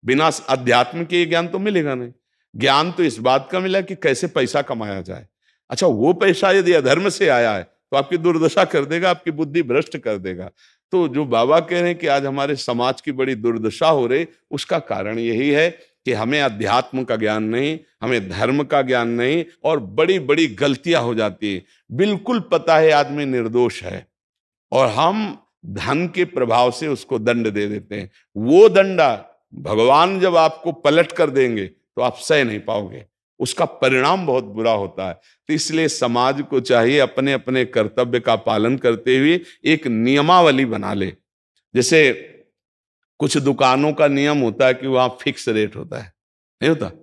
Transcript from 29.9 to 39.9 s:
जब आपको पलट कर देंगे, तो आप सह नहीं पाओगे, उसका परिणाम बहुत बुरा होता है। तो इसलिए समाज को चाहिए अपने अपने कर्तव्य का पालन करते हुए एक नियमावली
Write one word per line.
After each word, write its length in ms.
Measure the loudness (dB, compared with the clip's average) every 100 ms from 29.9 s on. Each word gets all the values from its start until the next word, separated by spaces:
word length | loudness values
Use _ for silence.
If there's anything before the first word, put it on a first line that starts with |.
| 6 4 2
जब 160 | 2 4
आपको 360 | 2 0 -8
पलट 400 | -2 2 4 2
कर 180 | 0 0
देंगे, 360 | 2 0 0 -8
तो 360 | _ _ -4
आप 160 | -4 -4
सह 260 | 0 2
नहीं 160 | 2 -4
पाओगे, 460 | -6 -6 -6 -14 -20 _ _ _
उसका 260 | -6 -2 -4
परिणाम 600 | 0 0 2 2 0 0
बहुत 180 | -2
बुरा 280 | -2 -4 0
होता 360 | 0 -2 -8 -10
है। 60 |
तो 400 | -10 _ _ -6
इसलिए 340 | -4 -2 -2 -2
समाज 540 | 0 -2 2 0 0
को 180 | -2 -4
चाहिए 400 | 2 2 4 4
अपने 340 | 2 0 -2
अपने 320 | -2 -2 -2 0
कर्तव्य 540 | -2 -2 -2 -2 -2
का 160 | 0 0
पालन 420 | 0 0 0 0
करते 400 | 0 0 2 2
हुए 220 | 4 0 -4 -6 0
एक 220 | 0
नियमावली 800 | 0